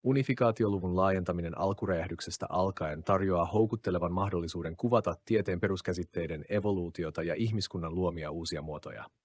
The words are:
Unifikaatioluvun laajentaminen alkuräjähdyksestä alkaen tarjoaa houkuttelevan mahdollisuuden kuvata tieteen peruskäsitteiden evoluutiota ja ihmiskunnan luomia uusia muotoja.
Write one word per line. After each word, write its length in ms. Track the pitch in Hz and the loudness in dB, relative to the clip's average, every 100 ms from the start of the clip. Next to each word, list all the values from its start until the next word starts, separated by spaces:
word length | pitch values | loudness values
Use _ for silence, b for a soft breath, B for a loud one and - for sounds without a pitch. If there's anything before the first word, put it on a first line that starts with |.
| 123 | 2
Unifikaatioluvun 880 | 135 131 123 120 110 110 98 90 90 | 2 2 4 4 4 2 2 2 4
laajentaminen 640 | 95 95 90 87 85 - | 4 4 0 -2 -4 -2
alkuräjähdyksestä 880 | 98 98 98 87 92 85 - - - | 0 0 0 0 -2 -6 -8 -8 -4
alkaen 540 | 90 95 92 80 76 | 0 0 -2 -6 -4
tarjoaa 420 | 82 95 95 87 85 | 0 2 4 2 4
houkuttelevan 680 | 104 110 110 - 90 85 | 4 4 2 0 0 0
mahdollisuuden 680 | 90 98 90 85 87 80 85 | 0 0 0 -2 -6 -8 -2
kuvata 380 | 120 117 92 82 - | 2 4 2 -4 0
tieteen 340 | 110 101 90 | 2 2 0
peruskäsitteiden 880 | 98 95 - 90 87 90 82 78 76 | 0 0 -2 -4 -4 -4 -4 -6 -2
evoluutiota 760 | 104 101 95 85 - 82 78 | 0 2 0 -2 -4 -4 -4
ja 100 | 82 78 | -4 0
ihmiskunnan 580 | 117 110 - 87 82 87 | 0 0 -4 -4 -4 0
luomia 360 | 90 82 76 | 0 -2 -6
uusia 300 | 80 80 80 | -6 -6 -6
muotoja. 440 | 78 71 - - - _ | -6 -10 -10 -14 -16 _